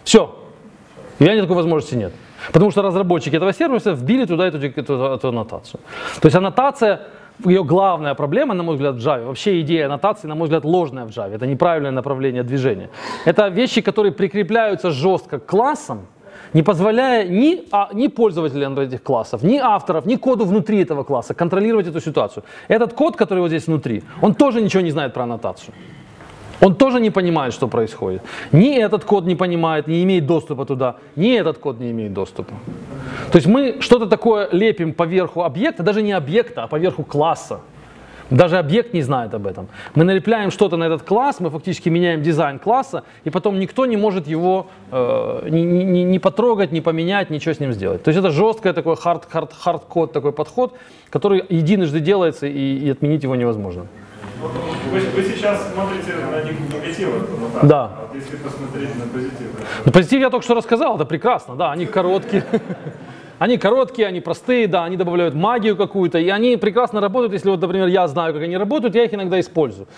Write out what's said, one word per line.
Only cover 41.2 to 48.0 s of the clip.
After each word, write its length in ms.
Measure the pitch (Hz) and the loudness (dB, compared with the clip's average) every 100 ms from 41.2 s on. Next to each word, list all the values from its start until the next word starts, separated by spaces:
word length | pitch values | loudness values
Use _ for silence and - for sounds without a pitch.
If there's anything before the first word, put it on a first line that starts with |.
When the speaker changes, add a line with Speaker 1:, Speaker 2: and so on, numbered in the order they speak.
| 277 - | 2 -2
Speaker 1:
мы 80 | 175 | -6
фактически 400 | 151 190 170 175 | -6 -6 -4 0
меняем 320 | 170 175 160 | 2 2 0
дизайн 380 | 147 156 156 139 | 0 0 0 -2
класса, 440 | - 247 262 165 - - - | 0 0 0 -8 -12 -12 -6
и 40 | |
потом 300 | 175 208 196 | -2 -2 -2
никто 260 | 190 - 262 | -2 0 0
не 120 | 214 | 2
может 300 | 214 190 143 | 0 0 -2
его, 400 | 160 180 185 175 - - | 0 2 0 -2 -14 -6
э, 560 | 127 123 117 113 123 170 | -2 0 0 -2 -4 -2
ни, 80 | 160 | 0
ни, 240 | 170 175 | 2 2
ни, 160 | 190 180 | 2 2
ни 180 | 180 185 | 2 2
потрогать, 540 | 185 - 240 214 185 | 2 2 2 2 0
ни 80 | 160 | 0
поменять, 500 | 151 160 170 202 190 | -2 -2 0 -2 -2
ничего 240 | 156 - | -4 -4
с 60 | 151 | -2
ним 140 | 139 | -4
сделать. 300 | 110 120 - | -4 -2 -2